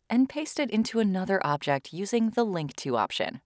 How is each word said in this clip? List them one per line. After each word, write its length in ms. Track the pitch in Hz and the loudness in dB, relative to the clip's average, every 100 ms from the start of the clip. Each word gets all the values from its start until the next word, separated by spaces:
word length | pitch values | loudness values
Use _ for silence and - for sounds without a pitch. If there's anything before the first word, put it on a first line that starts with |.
| _ | _
and 180 | 233 262 | 2 2
paste 320 | 302 311 - | 0 -4 -2
it 120 | 269 | 0
into 280 | 214 226 226 | 0 0 2
another 400 | 214 185 185 190 147 | 2 0 0 0 2
object 480 | 147 - 139 - | 0 0 -2 -2
using 380 | 160 196 233 226 | -8 -2 0 2
the 120 | 240 | 2
Link 320 | 226 175 147 - | 0 -2 -4 -6
To 200 | 139 117 | -2 0
option. 440 | 104 - - 135 | 0 0 -4 -6